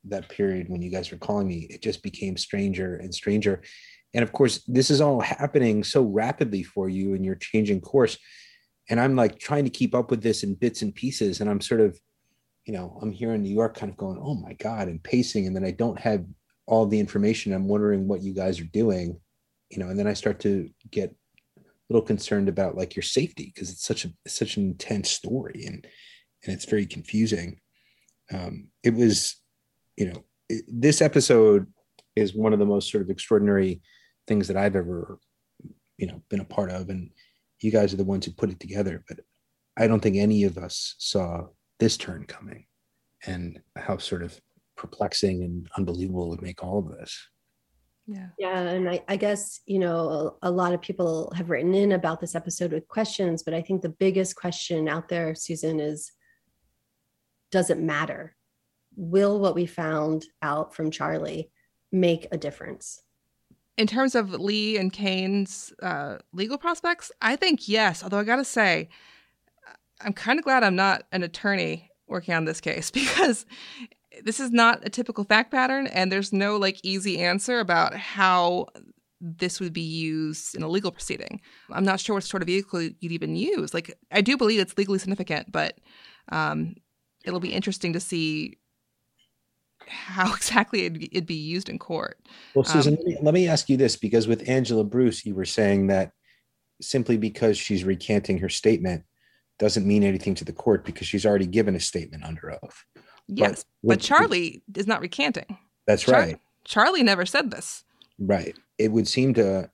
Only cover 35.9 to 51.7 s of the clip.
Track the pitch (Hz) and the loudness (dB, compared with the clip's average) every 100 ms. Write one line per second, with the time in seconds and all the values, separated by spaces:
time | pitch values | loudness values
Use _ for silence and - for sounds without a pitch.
35.9 | - 92 - _ 101 95 - 95 92 92 | -10 -8 -8 _ -6 -4 -4 -4 -4 -6
36.9 | 95 87 _ _ _ _ _ 107 107 101 | -8 -10 _ _ _ _ _ 2 4 4
37.9 | 95 95 98 87 - 101 92 87 98 95 | 2 0 -2 -4 -4 -4 -4 -8 -4 -4
38.9 | 80 - - _ _ _ _ _ - 113 | -4 -12 -18 _ _ _ _ _ 0 2
39.9 | 110 107 98 104 107 101 82 82 - - | 4 2 2 4 4 2 -2 -8 -8 -10
40.9 | - - 101 90 85 85 _ _ _ 113 | -8 -4 -2 -2 -6 -10 _ _ _ 0
41.9 | - - 85 71 - - - _ _ _ | 0 -8 -12 -14 -18 -18 -18 _ _ _
42.9 | _ _ _ - 90 87 80 _ - - | _ _ _ -10 -8 -8 -12 _ -12 -6
43.9 | 92 - 90 85 - _ _ _ - - | -6 -6 -6 -8 -14 _ _ _ -18 -18
44.9 | - 101 - 101 90 87 87 - - 90 | -6 -4 0 0 0 -4 -6 -8 -4 -4
45.9 | 87 92 90 85 85 92 92 92 101 82 | -2 -4 -4 -4 -6 -10 -10 -4 -4 -4
46.9 | - - - - _ _ _ _ _ _ | -10 -16 -16 -18 _ _ _ _ _ _
47.9 | _ - 202 185 170 190 185 175 185 180 | _ -14 -14 -14 -6 -4 -2 -2 -2 -2
48.9 | 175 - 196 208 202 - - - 196 175 | -2 -4 -2 0 -2 -6 -14 -4 0 0
49.9 | 165 160 156 151 - 185 175 175 175 - | 0 0 -2 -4 -4 -2 2 2 0 -4
50.9 | 185 170 160 - 170 170 139 170 | -2 0 0 -4 -6 -2 0 2